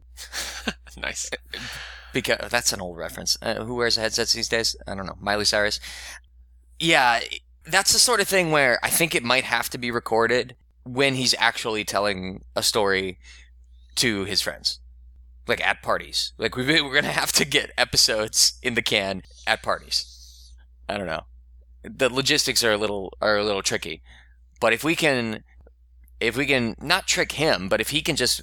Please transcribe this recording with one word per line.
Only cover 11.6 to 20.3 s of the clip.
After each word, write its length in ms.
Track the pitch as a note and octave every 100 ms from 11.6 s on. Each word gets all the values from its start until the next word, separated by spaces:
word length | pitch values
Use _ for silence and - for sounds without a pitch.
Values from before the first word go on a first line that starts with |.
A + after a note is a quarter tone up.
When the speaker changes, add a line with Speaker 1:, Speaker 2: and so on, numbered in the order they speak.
| A#2+ G#2+
Speaker 2:
telling 600 | G2+ G2+ G#2 F#2+ F#2 G2 -
a 80 | -
story 560 | - A#2+ G2 F#2+ F#2+ F#2 - - - - - - -
to 300 | - B2 G2+ F#2+
his 160 | F#2+
friends. 380 | - D#2 - - - - - - - - -
Like, 180 | A#2 F2+
at 160 | G#2
parties. 520 | - F#2+ E2+ - - -
Like, 180 | A2+
we, 100 | B2 B2+ D#3+
we're 100 | C#3+ C#3
gonna 80 | F#3+
have 200 | D#3+ D3+
to 140 | - D#3+
get 240 | C#3+ - -
episodes 800 | B2 C#3 - A2 A2 - - -
in 120 | B2
the 80 | A#2
can 400 | - A2 F#2+ F#2+ - - -
at 160 | A2
parties. 480 | A2+ E2+ - - - - -